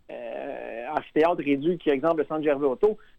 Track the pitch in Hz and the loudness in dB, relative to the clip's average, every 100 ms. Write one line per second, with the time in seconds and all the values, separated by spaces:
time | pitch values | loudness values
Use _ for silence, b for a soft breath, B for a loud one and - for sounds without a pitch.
0 | - 120 117 131 135 127 120 113 120 151 | -16 -12 -10 -8 -8 -10 -10 -10 -6 -6
1 | - 156 165 175 143 139 151 175 - 139 | -2 2 4 2 0 0 0 0 0 2
2 | 165 160 143 156 151 139 143 123 208 208 | 2 0 0 -2 0 2 0 2 2 0
3 | b | b